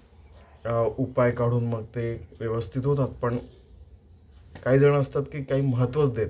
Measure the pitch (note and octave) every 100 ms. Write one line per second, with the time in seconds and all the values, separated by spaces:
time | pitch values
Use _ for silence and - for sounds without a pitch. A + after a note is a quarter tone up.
0 | - - - - - - A2+ A#2 A2+ -
1 | C3 - B2 B2 A#2+ A#2+ A#2+ A2+ G#2 B2
2 | A#2 A#2 - - A2+ A2+ A2+ C3 C3 C#3+
3 | B2+ - A#2+ A#2+ - - - - - -
4 | - - - - - - - C3+ C#3+ C#3+
5 | C3+ D3+ C3+ D3+ C3+ C3+ C#3 B2 B2 C3
6 | C#3+ A#2 G2+